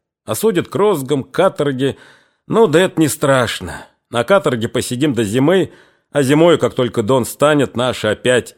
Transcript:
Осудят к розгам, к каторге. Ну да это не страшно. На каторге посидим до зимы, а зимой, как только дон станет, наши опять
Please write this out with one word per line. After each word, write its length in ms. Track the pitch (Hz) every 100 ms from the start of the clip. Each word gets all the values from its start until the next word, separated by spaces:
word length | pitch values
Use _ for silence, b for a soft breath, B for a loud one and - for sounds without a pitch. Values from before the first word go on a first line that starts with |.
| _ _
Осудят 440 | - 110 220 175 117
к 80 | -
розгам, 480 | 208 170 131 147
к 80 | 120
каторге. 640 | - 185 190 147 127 135 - b b b b _
Ну 200 | 202 220
да 140 | 151
это 200 | 185 -
не 60 | 156
страшно. 800 | - 143 135 113 - 90 76 - _ _
На 120 | 117
каторге 440 | 120 196 151 123 110
посидим 480 | 127 - 123 151 117
до 80 |
зимы, 480 | 107 120 143 190 165 b b b b
а 100 | 147
зимой, 380 | 131 147 175 151
как 160 | 120 -
только 260 | 120 117
дон 240 | 104 131 110
станет, 500 | - 147 147 123 110
наши 300 | 127 110 107
опять 500 | 101 123 123 -